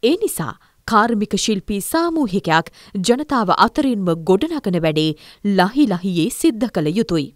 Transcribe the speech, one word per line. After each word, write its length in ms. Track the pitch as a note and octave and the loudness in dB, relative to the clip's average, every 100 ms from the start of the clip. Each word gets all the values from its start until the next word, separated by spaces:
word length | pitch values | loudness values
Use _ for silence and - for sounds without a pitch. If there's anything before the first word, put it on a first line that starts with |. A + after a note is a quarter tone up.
ඒ 120 | A3+ F#4 | 2 0
නිසා 360 | G#4+ - D3 - _ _ - | -2 -4 -8 -10 _ _ 0
කාර්මික 460 | A3+ A3+ A3+ G#3 G3 | 2 2 0 -2 -2
ශිල්පී 440 | - G#3 - G3+ | -2 -2 -2 -6
සාමූහිකයක් 840 | - E4 E4+ D#4+ B3+ F#3 - D#3+ E4+ - - G3+ | -2 -2 0 0 -2 -2 2 0 0 -14 -12 -6
ජනතාව 500 | F3+ B3 D4+ C4 G3 | 0 0 0 -2 0
අතරින්ම 520 | - - - C#4 A3+ F3+ E3 | 2 2 2 -2 0 -2 -2
ගොඩනගන 560 | D#3+ F#3+ D#4+ D#4+ - F3 | 2 2 2 -4 -2 0
වැඩේ 300 | D#3+ D#3 D#3 D3 - - G3+ | 0 2 0 -2 -12 -6 -2
ලහි 340 | F#3+ F#3 C4 C#4+ | 2 2 2 2
ලහියේ 420 | F3 G3 F3 E3 | 2 -2 0 -2
සිද්ධ 380 | - E4 A3+ A3+ | 0 -2 0 -4
කළ 200 | - D3+ | -2 -2
යුතුයි. 360 | F3+ A3 E3+ C3+ | -2 0 -2 -4